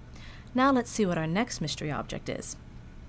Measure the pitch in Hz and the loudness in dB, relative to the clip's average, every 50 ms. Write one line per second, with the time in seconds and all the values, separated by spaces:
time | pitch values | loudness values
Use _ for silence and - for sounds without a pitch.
0 | - - - - - - - - - - - 247 262 277 269 247 226 - - - | -16 -16 -14 -14 -14 -12 -14 -14 -10 -2 4 6 6 8 6 6 4 2 2 4
1 | 208 180 175 165 160 160 165 202 240 - - - 160 147 - - 147 151 135 - | 4 4 4 2 2 2 2 2 2 2 -2 -2 -4 -4 -2 -2 -2 -2 -2 -2
2 | - - - - - - - - - - - - - - - - - - - - | -4 -4 -6 -6 -4 -4 -4 -4 -6 -8 -10 -12 -14 -16 -16 -14 -14 -14 -14 -14
3 | - | -14